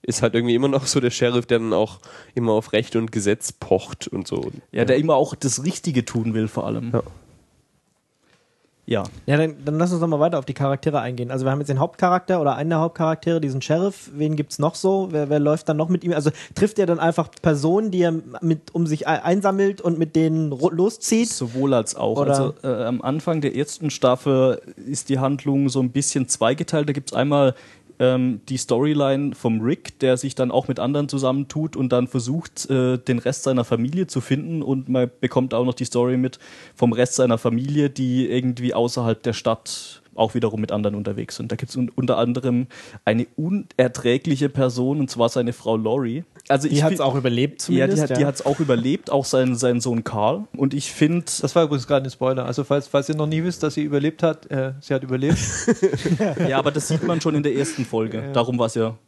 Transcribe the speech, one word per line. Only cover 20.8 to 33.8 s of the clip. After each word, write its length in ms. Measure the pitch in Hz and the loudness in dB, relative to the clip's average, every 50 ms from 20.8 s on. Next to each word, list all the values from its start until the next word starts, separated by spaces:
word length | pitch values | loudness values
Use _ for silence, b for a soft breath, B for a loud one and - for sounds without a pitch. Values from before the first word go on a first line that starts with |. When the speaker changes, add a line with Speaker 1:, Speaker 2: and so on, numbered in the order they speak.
| 180 220 220 - - - 226 226 233 226 | 2 0 0 -4 -2 2 2 2 2 0
Speaker 2:
Sowohl 460 | - - 131 117 117 131 139 139 135 | -2 -6 -6 -4 -2 0 2 4 4
als 200 | 117 110 - - | 2 2 0 -4
auch. 240 | - 113 110 113 139 | -2 -2 0 0 0
Speaker 3:
Oder 120 | 143 - | 2 2
Speaker 2:
Also, 220 | 139 139 135 143 147 - - | 2 2 2 0 -2 -4 -4
äh, 200 | 135 123 110 120 | -4 -2 -2 -2
am 160 | 113 123 117 | -2 -2 -2
Anfang 380 | - 131 139 160 - 180 160 156 | -2 -2 -4 -2 -2 -2 -2 0
der 140 | 143 135 - | 0 -2 -2
ersten 340 | 123 147 - - - 160 147 | -2 -4 -4 -6 -6 -6 -6
Staffel 720 | - - - 127 127 127 - 147 135 131 131 131 120 - - - - - - | -2 2 2 2 2 2 2 2 4 4 4 2 2 -2 -6 -18 -20 -14 -10
ist 240 | 120 147 - - - | -8 -8 -8 -2 -2
die 100 | 135 131 | -2 0
Handlung 480 | 135 135 143 131 - 143 139 139 139 135 | 0 0 -2 -2 -2 0 0 2 2 2
so 120 | 123 135 | 2 0
ein 100 | 127 123 | 0 0
bisschen 360 | 120 135 - - - 139 127 - | 0 -2 -2 -2 -2 -2 -2 -2
zweigeteilt. 600 | - - 110 113 139 151 175 - - 156 147 147 | 0 2 2 2 2 0 -2 -2 0 0 0 0
Da 40 | |
gibt's 200 | 139 143 - - | -2 -4 -6 -4
einmal, 420 | - - 131 143 147 143 139 131 123 B B B B B B B - _ | -2 0 0 2 4 4 4 4 2 B B B B B B B -4 _
ähm, 420 | 131 127 127 127 127 127 117 104 _ - | 2 2 4 4 2 0 -2 -4 _ -6
die 80 | 135 | -6
Storyline 800 | 123 - - - 120 143 151 151 147 143 135 135 135 143 143 135 | -6 0 0 2 2 4 2 2 2 2 2 2 0 -2 -4 -6
vom 260 | - - 123 113 110 | -2 0 0 0 2
Rick, 380 | 110 123 170 - - - - _ | 0 0 -2 -2 -6 -20 -6 _
der 160 | 135 131 127 | 2 2 2
sich 180 | 127 - 135 - | 2 0 -6 -2
dann 160 | - 131 123 | -2 -2 2
auch 160 | - 170 - | 0 0 0
mit 140 | - 127 - | 0 -4 -2
anderen 280 | 101 131 143 143 147 143 | -2 0 0 0 -2 -2
zusammentut 680 | - 135 135 127 131 139 139 135 - 151 156 156 - | -2 0 0 0 0 0 -4 -4 -4 -4 -4 -4 -2
und 140 | - 135 123 | -2 0 2
dann 160 | 127 123 123 120 | 2 2 0 0
versucht, 600 | - 131 113 123 143 170 160 - _ - - - | -2 -4 -2 -2 -4 -4 -6 -8 _ -12 -4 0
äh, 280 | 135 127 127 127 127 | 0 2 2 2 0
den 220 | 123 - - 127 117 | -2 -2 -2 -2 0
Rest 240 | - 127 135 - - | 0 -4 -4 -2 -2
seiner 200 | 139 131 127 117 | 0 0 0 2
Familie 420 | - 123 113 | 0 0 0